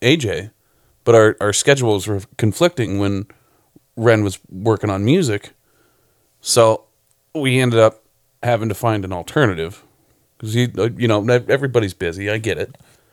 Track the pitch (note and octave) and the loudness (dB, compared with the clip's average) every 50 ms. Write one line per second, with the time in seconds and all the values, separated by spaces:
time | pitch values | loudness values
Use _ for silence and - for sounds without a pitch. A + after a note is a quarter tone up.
0 | - B2 D#3+ E3 B2 G2+ E2+ D#2 G2+ A2+ _ _ _ _ _ _ _ _ _ _ | 0 0 0 0 -2 -4 -6 -6 -8 -12 _ _ _ _ _ _ _ _ _ _
1 | - A#2 A#2 A2+ G#2+ G#2+ - - G2+ G#2 G2+ - - D3 C#3 C3+ B2 A2+ G#2 F#2+ | 0 4 6 6 6 4 2 0 -2 -2 -2 0 0 0 0 2 2 0 0 -2
2 | F#2+ G#2+ G#2 F#2+ F#2+ - _ - A2+ G#2+ - - E3+ F3 - - A2 F#2+ G2 G2 | -2 -4 -6 -6 -6 -10 _ -2 -2 0 0 2 0 0 0 -2 -6 -4 -2 -2
3 | G2+ G2+ G2+ G2 G#2+ - _ _ _ _ _ _ _ _ _ _ _ _ - A#2 | -2 -2 -2 -4 -8 -10 _ _ _ _ _ _ _ _ _ _ _ _ -6 0
4 | A2 A#2 A2+ G#2+ G#2 G2 F2+ - _ _ F2+ F#2 G2+ A2+ G#2+ - - G#2 F#2+ G2 | 2 4 4 4 2 -2 -4 -8 _ _ -12 -4 0 0 0 0 -2 -4 -4 0
5 | G2+ A#2+ D#3+ G3 E3 A#2 G#2 G#2 - - _ _ _ _ _ _ _ _ _ _ | 0 2 2 2 2 0 -2 -6 -8 -12 _ _ _ _ _ _ _ _ _ _
6 | _ _ _ _ _ _ _ _ - - - A#2+ A2+ A2 A2 - _ _ _ _ | _ _ _ _ _ _ _ _ -6 0 2 4 4 4 2 0 _ _ _ _
7 | _ _ _ _ _ _ - D#3 C#3 C3 B2+ C3 B2+ A#2+ A#2 A2+ A2 A2+ - _ | _ _ _ _ _ _ -6 -4 -2 0 2 2 2 2 4 4 4 4 2 _
8 | _ _ _ _ _ _ _ _ - A#2+ A#2+ G#2 A2 A2 G2+ - A#2+ A2+ A2 G#2 | _ _ _ _ _ _ _ _ -4 -2 -2 -2 -2 -4 -6 -4 -2 -2 -2 -2
9 | F#2+ F#2 F#2+ F2 E2 - - D#3 C#3 G#2 F2+ D#2+ E2 E2+ - - _ _ _ _ | -4 -6 -8 -10 -8 -4 0 0 2 2 0 -2 -6 -8 -10 -14 _ _ _ _
10 | _ _ _ _ _ _ _ _ A2+ G#2+ A2 A#2+ B2 A#2 - F2+ G#2 A#2+ - - | _ _ _ _ _ _ _ _ -10 -4 -2 -2 -2 -2 -2 -2 -2 -2 -2 -2
11 | A#2+ A2+ G#2 G#2 G2+ A#2 B2 B2 B2 - C3 C#3 C#3 C3 A#2+ A#2+ G#2+ F#2 - - | 0 0 0 0 2 2 0 0 0 0 -2 -2 0 0 0 0 -2 -2 -4 -6
12 | F2+ E2+ E2+ F#2+ G2+ G#2 A2 A2+ G#2+ G#2 E2+ D#2 F#2+ - - _ _ _ _ _ | -8 -8 -6 -6 -6 -6 -6 -4 -4 -4 -4 -6 -6 -10 -12 _ _ _ _ _
13 | _ _ | _ _